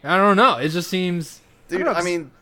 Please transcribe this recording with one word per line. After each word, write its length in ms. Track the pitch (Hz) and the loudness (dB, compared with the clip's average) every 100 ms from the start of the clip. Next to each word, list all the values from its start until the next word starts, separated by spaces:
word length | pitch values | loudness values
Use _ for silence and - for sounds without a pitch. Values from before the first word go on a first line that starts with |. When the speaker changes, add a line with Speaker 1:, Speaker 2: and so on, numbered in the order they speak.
Speaker 1:
I 120 | 143 180 | -2 2
don't 200 | 202 196 | 4 6
know. 200 | 240 127 | 4 2
It 100 | 151 | -2
just 180 | 170 165 | -4 -4
seems 500 | 185 185 175 156 - _ _ _ | -4 -2 -4 -8 -14 _ _ _
Speaker 2:
Dude, 120 | 175 | -4
Speaker 3:
I 40 | |
don't 20 | 330 | -2
know, 60 | |
Speaker 2:
I 20 | 170 | -2
Speaker 3:
'cause 80 | |
Speaker 2:
mean, 260 | 175 175 143 - | -2 -4 -6 -16